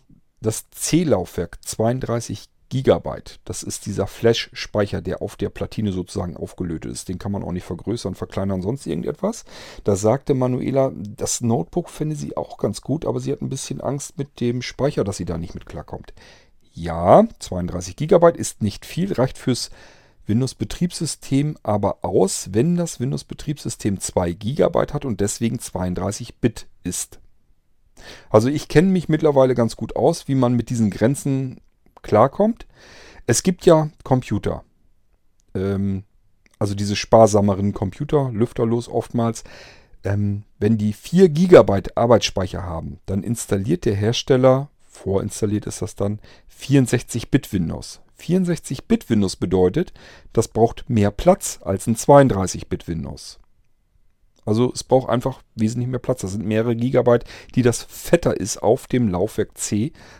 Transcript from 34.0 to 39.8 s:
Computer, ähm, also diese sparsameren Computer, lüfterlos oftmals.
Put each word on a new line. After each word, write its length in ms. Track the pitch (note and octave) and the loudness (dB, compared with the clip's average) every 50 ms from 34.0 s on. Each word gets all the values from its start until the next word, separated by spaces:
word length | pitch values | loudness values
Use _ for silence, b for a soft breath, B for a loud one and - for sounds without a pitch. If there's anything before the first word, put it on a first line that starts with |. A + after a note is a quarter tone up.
| - | -4
Computer, 600 | - C3+ B2+ B2 - A2 G2 - G2 - - - _ _ _ _ _ _ _ _ _ _ _ _ _ _ _ _ _ - | 0 0 0 0 -2 -4 -4 -2 -4 -6 -6 -10 _ _ _ _ _ _ _ _ _ _ _ _ _ _ _ _ _ -6
ähm, 500 | F#2+ F#2+ G2 G2 F#2+ G2+ G2 F#2+ F#2+ G2 _ _ _ _ _ _ _ _ _ _ _ | -4 -2 -2 -2 -2 -2 -2 -4 -4 -8 _ _ _ _ _ _ _ _ _ _ _
also 160 | G2+ G2+ G#2 | -4 -2 -2
diese 220 | G2+ G#2 G2+ G#2 | -2 -2 -2 -2
sparsameren 800 | - - - - A2+ A2+ G#2+ G2+ G#2 G2+ G2+ G2 F#2 G3 G3+ F#3+ | -4 0 4 6 8 8 8 6 4 4 2 2 0 -2 -2 -2
Computer, 580 | - - G2 - - D3 D3 - D3 C#3 C3 | -2 -4 -6 -6 -8 -4 -2 0 0 0 -2
lüfterlos 560 | A#2+ G2+ A#2 A#2 - - A#2+ A2+ A#2 A#2+ A#2 - | -2 -2 -2 -2 -2 -2 -2 -2 -2 -2 -4 -4
oftmals. 560 | - A#2 - - - A#2 A#2 A#2 A2+ - B B B B B B B B | -4 -6 -4 -4 -2 -2 -2 -2 -2 -6 B B B B B B B B